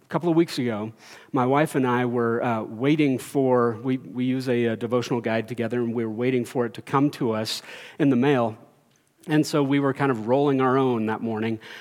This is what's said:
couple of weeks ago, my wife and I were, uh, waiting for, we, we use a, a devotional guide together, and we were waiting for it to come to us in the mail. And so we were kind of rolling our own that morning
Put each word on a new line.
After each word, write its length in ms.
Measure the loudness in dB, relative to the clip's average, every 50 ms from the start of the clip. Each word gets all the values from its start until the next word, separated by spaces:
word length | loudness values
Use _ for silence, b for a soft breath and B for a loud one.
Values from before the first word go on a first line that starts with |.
| _ -6
couple 220 | -4 -2 0 2
of 60 | 4 4
weeks 200 | 2 2 0 -4
ago, 360 | -2 -2 -2 -4 -6 -8 -10 B B B B B B B -2
my 120 | 0 2
wife 300 | 4 4 2 2 2 0
and 100 | 0 2
I 200 | 2 2 2 0
were, 360 | 0 0 0 0 0 0 0
uh, 220 | 0 0 -2 -2 -4
waiting 540 | -6 -6 -2 2 2 2 4 2 2 0 -2
for, 600 | -4 -4 -2 0 2 4 4 4 4 2 0 -2 -4
we, 140 | -4 -4 -4
we 260 | -6 -8 -6 -4 -2
use 240 | -2 -2 -2 -2 0
a, 180 | 0 2 2 0
a 80 | 0 -2
devotional 420 | -4 -2 0 0 0 0 -2 -2
guide 300 | -2 -2 -2 -2 -2 -4
together, 320 | -6 -6 -4 -2 -2 -2
and 120 | -2 -2 -2
we 120 | -2 -4
were 60 | -4
waiting 340 | -4 -2 -2 0 0 0 -2
for 200 | -2 -2 -4 -4
it 80 | -4 -4
to 60 | -10
come 280 | -6 0 2 2 2 2
to 200 | 0 -2 -2 -2
us 300 | -2 -2 -2 -4 -6 -8 B B B B B B B B
in 100 | 2 2
the 60 | 4
mail. 420 | 4 4 4 4 2 2 0 -2 -8 -18 -20 _ _ _ _ _ _ _ _ _ _ -6 0
And 180 | 0 2 2
so 180 | 2 2 0 2
we 160 | 2 2 2
were 140 | 2 0 0
kind 180 | 0 0 0
of 160 | 0 0 0 0
rolling 340 | 2 2 4 2 2 2
our 160 | 2 4 4 4
own 300 | 2 2 2 0 0 -2
that 140 | -2 -4
morning 380 | -4 -4 -4 -2 -2 -4 -4 -6 B B B B